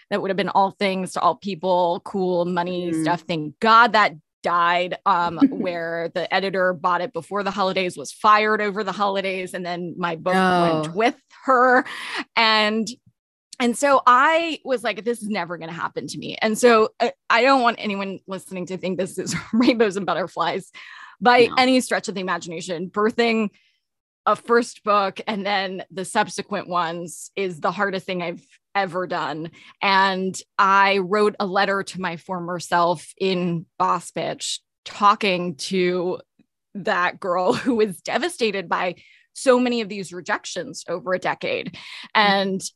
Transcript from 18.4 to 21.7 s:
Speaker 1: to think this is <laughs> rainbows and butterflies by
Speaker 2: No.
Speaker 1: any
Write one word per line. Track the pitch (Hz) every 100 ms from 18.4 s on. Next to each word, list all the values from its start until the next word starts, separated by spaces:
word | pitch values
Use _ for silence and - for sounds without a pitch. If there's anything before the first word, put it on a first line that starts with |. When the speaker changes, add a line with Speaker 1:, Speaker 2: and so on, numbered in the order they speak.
| - 185 170
Speaker 1:
to | 185
think | 170 180
this | 190 -
is | - 170 -
<laughs> |
rainbows | 226 254 233 220 185
and | 180
butterflies | 156 147 - 165 190 - - - - - -
by | 254 247 233
Speaker 2:
No. | -
Speaker 1:
any | 254